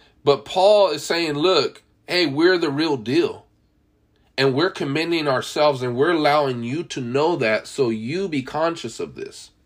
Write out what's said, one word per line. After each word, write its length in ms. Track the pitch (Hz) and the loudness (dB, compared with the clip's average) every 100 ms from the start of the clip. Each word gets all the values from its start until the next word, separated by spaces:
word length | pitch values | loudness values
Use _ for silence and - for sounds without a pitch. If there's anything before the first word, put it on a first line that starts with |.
| _ _ | _ _
but 220 | - 139 - | 0 0 0
Paul 460 | 185 190 208 190 | 2 6 6 4
is 120 | 156 | 0
saying, 300 | - 170 165 | -2 -2 0
"Look, 500 | 147 175 175 113 - _ _ - | 0 2 2 0 -4 _ _ -6
hey, 180 | 175 170 | -2 0
we're 320 | 135 175 185 | 2 2 2
the 140 | 165 | 0
real 240 | 139 165 139 | -2 -2 -2
deal. 500 | 107 151 151 - - _ _ _ _ _ _ _ _ - | 0 0 0 -4 -18 _ _ _ _ _ _ _ _ -2
And 180 | 135 131 | 0 2
we're 160 | 196 | 0
commending 560 | - 151 143 165 170 147 | -2 -4 -2 -2 -2 0
ourselves, 560 | 127 - 160 151 135 | -2 -2 0 2 2
and 120 | 123 123 | -2 0
we're 160 | 156 | 2
allowing 520 | 170 151 151 143 120 | 2 2 2 2 -2
you 200 | 117 147 170 | -4 -6 -6
to 160 | - | -8
know 340 | 120 131 156 170 | -4 0 0 0
that, 320 | 117 107 - | 0 -2 -2
so 220 | - 123 | -2 -2
you 380 | 110 113 170 196 | -2 -4 -6 -4
be 140 | 151 | -6
conscious 580 | 127 147 165 170 - - | -6 -2 -2 -4 -8 -10
of 140 | 85 | -10
this. 380 | - - - - _ | -10 -14 -14 -20 _